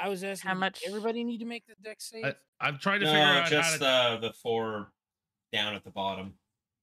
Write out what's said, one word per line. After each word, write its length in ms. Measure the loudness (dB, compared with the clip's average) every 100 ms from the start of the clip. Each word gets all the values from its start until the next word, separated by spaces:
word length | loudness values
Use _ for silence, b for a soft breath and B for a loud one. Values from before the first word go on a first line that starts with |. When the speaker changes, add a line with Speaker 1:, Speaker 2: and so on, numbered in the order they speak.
Speaker 1:
I 40 | -2
was 140 | -4
asking, 260 | -6 -6 -2
Speaker 2:
How 60 |
much 280 | 0 -2 -2 -6
Speaker 1:
everybody 380 | -4 -2 -2
need 140 | -4 -4
to 60 |
make 220 | -8 -10 _
the 80 | -18
dex 260 | -16 -14 -14
save? 140 | -8
Speaker 3:
I, 100 | -6 -8 _ -4
I'm 180 | -4 -2
trying 220 | 0 2
to 60 | 4
Speaker 4:
No, 60 |
Speaker 3:
figure 120 | 6 6
out 220 | 6 4
Speaker 4:
just 300 | 2 2 2
Speaker 3:
how 320 | 4 4 4
to 80 | 0
Speaker 4:
the, 80 | -4
the 40 |
four 580 | -4 -2 0 0 -4 -8 _ _ _ _ _ -6
down 220 | -2 -2
at 80 | -6
the 80 | -10
bottom. 440 | -4 -4 -4 -10 -16 _ _ _ _